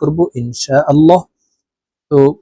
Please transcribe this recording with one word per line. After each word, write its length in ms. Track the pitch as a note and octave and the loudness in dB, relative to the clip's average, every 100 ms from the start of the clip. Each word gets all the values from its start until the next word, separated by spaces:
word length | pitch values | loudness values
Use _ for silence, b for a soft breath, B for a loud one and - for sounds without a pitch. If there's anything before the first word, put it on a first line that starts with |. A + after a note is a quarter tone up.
করব 180 | D3+ D#3+ F3 B2+ | -6 -2 -4 -4
ইনশাআল্লাহ। 800 | A#2+ A#2+ - C3+ D#3 C#3+ D#3 F3+ - _ _ _ _ _ _ _ _ | -10 -10 -4 -2 0 2 4 2 0 _ _ _ _ _ _ _ _
তো 80 | C#3+ C#3 D3+ | 2 2 0